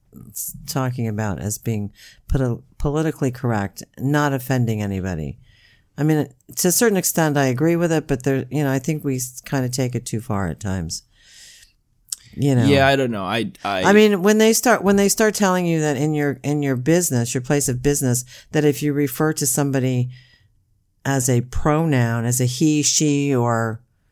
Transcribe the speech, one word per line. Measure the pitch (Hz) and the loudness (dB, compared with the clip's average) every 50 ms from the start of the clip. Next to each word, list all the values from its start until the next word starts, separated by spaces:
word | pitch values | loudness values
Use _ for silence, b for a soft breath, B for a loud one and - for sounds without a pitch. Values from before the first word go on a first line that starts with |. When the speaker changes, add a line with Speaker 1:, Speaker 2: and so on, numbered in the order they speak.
| _ _ - - - - | _ _ -20 -20 -20 -16
Speaker 1:
s-, | - - - - - - - | -14 -12 -12 -12 -14 -14 -14
talking | - - 135 131 127 123 123 117 113 | -8 -6 -4 -4 -4 -4 -4 -4 -4
about | 104 104 110 104 92 65 | -4 -4 -4 -4 -4 -4
as | - 104 101 - | -6 -6 -8 -6
being | - 117 113 104 104 101 B B B B B B B - | -6 -6 -4 -4 -6 -8 B B B B B B B -2
poli-, | - 131 135 123 117 - - _ _ - | 0 0 0 0 -2 -6 -10 _ _ -4
politically | - - 139 156 160 160 151 - 147 131 | -4 -2 0 0 0 -2 -2 -2 -4 -4
correct, | 127 123 - 120 117 104 98 95 - - - - _ - | -4 -2 -2 -2 0 0 -2 -4 -8 -12 -20 -20 _ -6
not | - 135 147 147 147 143 | -2 0 0 2 2 0
offending | 139 131 127 127 135 127 123 113 113 107 | 0 -2 -2 -2 0 0 0 0 -2 -2
anybody. | 104 101 98 95 90 95 90 78 76 69 67 b b b b b b b b b b b _ - | -4 -4 -4 -4 -4 -4 -4 -4 -6 -8 -10 b b b b b b b b b b b _ -2
I | 143 | 0
mean, | 156 156 151 143 - - _ _ - - | 2 2 2 0 -4 -8 _ _ -14 -6
to | - - 220 | -2 0 0
a | |
certain | - - 247 233 202 | 2 4 2 2 2
extent, | 185 170 - - - 160 156 147 | 2 0 0 0 0 0 2 2
I | 143 139 | 2 2
agree | 131 123 123 151 165 170 | 2 2 2 2 2 2
with | 165 175 165 | 2 0 0
it, | 165 156 151 | 0 -2 0
but | - 147 131 | -2 -4 -2
there, | - 143 135 135 - 127 | 0 -2 -2 -2 -2 -4
you | - 151 | -4 -2
know, | 151 139 | -2 0
I | 131 135 | -2 -2
think | - - 156 151 147 | -2 -2 -4 -4 -4
we | 143 131 | -4 -4
s-, | 127 123 - - - - | -4 -6 -8 -12 -16 -10
kinda | - - 139 127 123 | -6 -4 -2 -2 -2
take | 127 - 131 123 123 | -2 -2 -2 -2 -4
it | 117 120 | -6 -6
too | - - 110 | -6 -6 -6
far | 104 - 110 98 98 87 | -4 -4 -4 -4 -2 -4
at | 76 - | -6 -6
times. | - 101 95 95 85 80 - - - B B B B B B B B B B B B B B _ _ _ _ _ _ - - - - - - | -6 -6 -4 -4 -6 -6 -8 -10 -14 B B B B B B B B B B B B B B _ _ _ _ _ _ -14 -14 -14 -14 -14 -6
You | - 127 143 135 | -2 0 2 4
know. | 123 123 | 4 4
Speaker 2:
Yeah, | 143 143 139 135 | 6 6 6 6
I | 135 139 | 4 4
don't | 135 135 123 | 2 0 0
know. | 113 101 95 | -2 -4 -4
I, | 92 104 117 107 95 - - - | -2 -2 -2 -4 -4 -8 -6 -6
I | 101 101 95 - 180 | -4 -2 2 4 6
Speaker 1:
I | |
mean, | 202 214 214 214 208 185 | 6 6 6 6 4 2
when | 175 208 214 214 | 2 2 4 4
they | 220 220 | 4 4
start, | 226 - - 254 220 - - | 4 4 2 2 2 4 2
when | 196 202 | 2 4
they | 196 202 196 | 4 4 2
start | - - 220 214 202 | 2 2 2 0 2
telling | - 208 190 185 185 180 | 2 0 2 2 0 0
you | 170 165 160 | 0 0 0
that | 151 151 143 | 0 0 0
in | 120 147 156 156 | 0 0 0 0
your, | 151 147 143 135 127 - | 0 0 -2 -2 -4 -4
in | 135 147 151 | -4 -2 -2
your | 143 139 131 | 0 -2 -2
business, | 123 123 147 160 180 175 - 135 120 117 117 - | 0 2 2 2 2 2 0 0 0 0 -2 -4
your | 135 | -6
place | 123 - 151 143 139 - | -2 0 0 0 0 -2
of | 123 123 | -4 0
business, | 127 143 143 143 139 127 120 123 127 B B B B B | 0 0 0 2 0 0 0 -2 -4 B B B B B
that | - 156 147 | -2 2 2
if | 151 143 147 | 2 2 0
you | 147 147 | -2 -2
refer | 139 143 147 135 - - 156 156 156 | 0 0 -2 -2 -2 -2 -2 -2 0
to | - 147 | -2 -2
somebody | 139 - - 143 139 135 135 127 131 127 123 123 123 B B B B B B B B B _ _ _ _ _ _ _ _ _ - | -2 0 0 0 0 0 0 0 0 0 0 -2 -2 B B B B B B B B B _ _ _ _ _ _ _ _ _ -4
as | 139 139 135 123 - | -2 0 0 2 2
a | 127 123 | 2 0
pronoun, | 123 127 - - - 160 151 156 165 160 143 127 120 117 117 117 113 | 0 -2 -4 -2 0 2 2 2 2 2 2 2 2 0 0 -2 -2
as | 120 120 123 | -2 0 0
a | 127 | 0
he, | 123 123 - 160 156 151 151 | -2 0 0 2 2 2 2
she, | 143 - - - 160 151 143 143 143 143 139 | 0 0 0 0 2 2 2 2 0 0 0
or | 123 120 120 117 113 113 113 110 113 - _ _ _ _ _ | 2 2 2 0 0 -2 -2 -4 -8 -12 _ _ _ _ _